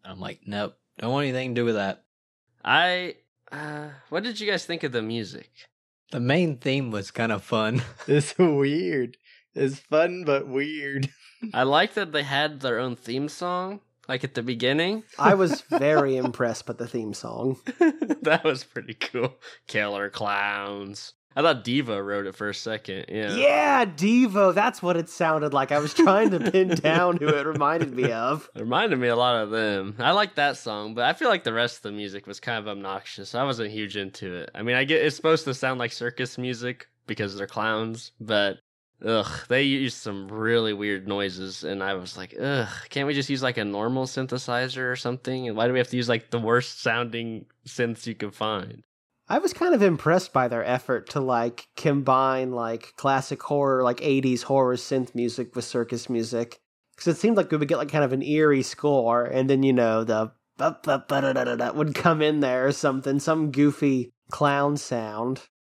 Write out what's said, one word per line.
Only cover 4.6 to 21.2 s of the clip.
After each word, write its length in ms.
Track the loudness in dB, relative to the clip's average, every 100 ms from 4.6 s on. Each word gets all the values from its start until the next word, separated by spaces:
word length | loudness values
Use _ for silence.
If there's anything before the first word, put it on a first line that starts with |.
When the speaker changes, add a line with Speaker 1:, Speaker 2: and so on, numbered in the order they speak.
| -2
Speaker 2:
think 160 | -6
of 80 | -2
the 100 | -2
music? 480 | -2 -4 -6 -10 -20 _ -20 _ _ _ -10
Speaker 1:
The 100 | -2
main 380 | 2 2 2 -2
theme 320 | -2 -2 -2
was 200 | -6 -6
kind 220 | -4 -2
of 100 | -2
fun. 380 | -2 0 0 -2 -4
<laughs> 120 | -8 2
Speaker 3:
It's 300 | 2 2 2
weird. 800 | 4 4 2 0 0 -2 -4 -8 _ -20 _
It's 240 | -2 -2 -2
fun, 440 | 0 2 2 0
but 220 | 0 0 0
weird. 640 | -4 -4 -6 -6 -4 -4 -6 -20
<laughs> 220 | -14 -6
Speaker 2:
I 80 | 0
like 300 | 4 4 2
that 180 | -2 -4
they 100 | -4
had 380 | -2 0 -2 -2
their 180 | -2 -2
own 160 | -2 -6
theme 320 | -6 -4 -4
song, 520 | -6 -4 -4 -6 -10 _ _ -8
like, 140 | -6
at 120 | -4
the 80 | -6
beginning. 640 | -4 -2 0 2 0 -2 -8 2
Speaker 4:
I 160 | 4
was 280 | 6 4 0
very 540 | -2 0 4 4 4 0
<laughs> 80 |
impressed 420 | -2 -2 -2 -2 -8
by 80 |
the 120 | -10 -6
theme 280 | -6 -6
song. 420 | -8 -10 -4 -2 -2 -6 2
Speaker 2:
<laughs> 120 | 2 2 -4 -2
That 200 | 2 4
was 200 | 2 -2
pretty 300 | -6 -12 -10
cool. 420 | -8 -6 -2 -2 -4 -20 -20 -4
Killer 420 | -2 0 -2 -4
Clowns. 1040 | -4 -2 0 0 -2 -4 -6 -10 -12 -16 _